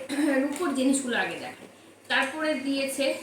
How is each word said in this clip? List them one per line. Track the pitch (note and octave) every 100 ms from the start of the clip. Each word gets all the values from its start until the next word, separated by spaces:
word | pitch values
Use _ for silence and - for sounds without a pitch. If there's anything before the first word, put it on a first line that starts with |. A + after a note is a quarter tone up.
| -
<clears throat> | C#4+ D4+ C4
রূপোর | C#4+ - F4
জিনিসগুলো | C4 C4 - B3 A3
আগে | E3+ D#3+
দেখাই। | - - - - - - -
তারপরে | A#3+ C4+ D#4 D#4
দিয়েছে | C#4 C#4 C#4 C4+ - C4+ -